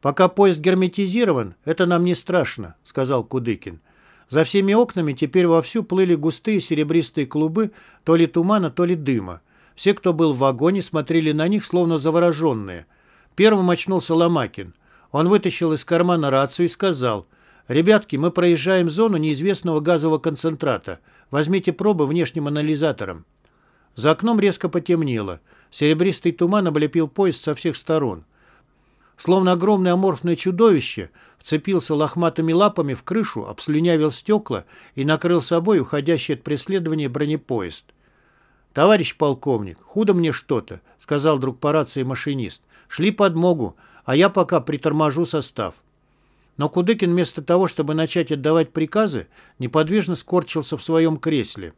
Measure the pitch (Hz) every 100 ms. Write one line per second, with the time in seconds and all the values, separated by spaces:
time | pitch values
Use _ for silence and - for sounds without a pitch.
0 | 139 143 185 185 196 160 160 185 185 185
1 | 196 208 233 139 101 - - 160 180 175
2 | 175 170 - 180 131 - 92 - - -
3 | 131 135 107 135 120 104 - 82 _ _
4 | _ _ _ 135 160 202 196 214 240 -
5 | 156 131 151 185 175 165 160 226 220 185
6 | 190 165 156 156 - 214 - 151 151 170
7 | 156 - 131 151 156 165 220 - - _
8 | - 165 165 170 170 214 170 127 175 175
9 | 139 123 95 85 _ _ _ - 196 202
10 | 185 160 165 131 135 123 156 196 175 160
11 | 143 165 156 151 165 208 - 175 170 160
12 | 143 160 175 151 160 113 98 87 80 _
13 | _ _ _ - 208 208 180 175 - 185
14 | - 165 170 165 113 - 92 - _ _
15 | _ 143 165 202 196 - 170 156 - 170
16 | 175 170 143 135 135 - 175 - 196 151
17 | 127 104 - _ _ _ _ 127 170 214
18 | 214 139 165 175 175 170 147 190 170 156
19 | 226 180 156 139 165 190 175 156 151 170
20 | 160 156 165 147 165 160 147 107 - 87
21 | _ _ _ 139 151 190 180 165 208 190
22 | 143 165 156 165 143 147 151 151 156 104
23 | 98 82 - _ _ _ _ _ _ -
24 | 127 156 220 226 202 - 175 175 - 170
25 | 151 117 98 87 _ _ _ - 147 156
26 | 185 190 175 165 175 208 180 151 151 170
27 | 156 - 190 - - 143 165 147 - 160
28 | 135 90 - _ _ _ _ _ _ _
29 | _ _ - 185 185 180 190 208 180 175
30 | 190 143 170 170 185 180 226 170 117 -
31 | 87 _ _ _ - 156 151 190 - 151
32 | 151 - 170 160 160 165 208 202 147 123
33 | - 214 208 - 107 107 - 151 170 165
34 | 151 143 - 214 214 107 - - - -
35 | 139 156 175 175 - 170 175 196 131 147
36 | 143 160 - 139 - 147 - 190 165 156
37 | 143 127 147 156 - 120 90 78 _ _
38 | _ _ _ _ _ _ _ - 170 214
39 | 151 - 147 131 - 120 98 85 _ -
40 | 214 180 165 - - 127 - 87 _ _
41 | - 147 151 147 131 120 147 156 135 143
42 | 131 127 - 139 107 - _ _ _ -
43 | 185 214 202 165 180 170 107 - _ -
44 | - 135 196 196 170 170 131 147 160 151
45 | 156 139 170 156 135 - 98 - _ _
46 | _ _ _ _ _ - 147 180 180 220
47 | 180 175 160 - 139 175 185 - 147 156
48 | 160 175 160 147 143 160 160 - 156 208
49 | 214 135 - _ - _ 127 156 156 208
50 | 180 170 - 180 165 160 143 156 - 165
51 | 165 160 165 151 101 - 98